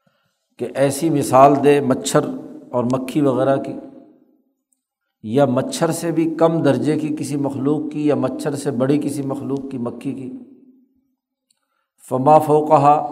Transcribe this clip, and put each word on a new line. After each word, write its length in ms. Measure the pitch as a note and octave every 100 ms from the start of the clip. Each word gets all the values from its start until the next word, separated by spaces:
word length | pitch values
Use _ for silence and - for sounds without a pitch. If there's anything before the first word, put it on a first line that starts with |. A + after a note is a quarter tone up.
| _ _ _ _ _ -
کہ 100 | B2
ایسی 360 | B2+ C#3 C3+ E3
مثال 420 | C#3+ C3 C3 C#3 C#3
دے 160 | C3+ C#3+
مچھر 460 | B2+ C3 - D3+ D3 - - - -
اور 140 | B2
مکھی 360 | A#2+ C3 B2+ D#3
وغیرہ 360 | C#3 B2 C3 C#3
کی، 160 | - - - - - _ _ _ _ _ _ _ _ _ _ _
یا 200 | A2 B2
مچھر 480 | C3+ B2 C3 - E3+
سے 180 | D#3 E3+
بھی 180 | D#3+ E3
کم 260 | D#3+ E3 E3
درجے 360 | C#3 B2 C3 D3+
کی 160 | D3+ -
کسی 180 | C3 C#3+
مخلوق 540 | C#3 C3+ C3+ D3+ D3+
کی، 140 | D3+ D3
یا 80 | B2+
مچھر 400 | B2+ - D#3 C3+
سے 140 | D3+
بڑی 280 | B2 C3 D3
کسی 200 | C#3+ C3+
مخلوق 480 | C3+ C3+ B2+ C#3 C3+
کی 80 | C3
مکھی 360 | A#2 A#2 C#3+
کی۔ 160 | B2 B2+ - - - _ _ _ _ _ _ _ _ _ _ _ _ _ _
فما 340 | - B2+ C#3 D3+
فوقہا، 580 | D3 D3+ D3+ D#3 C#3+ D3+ -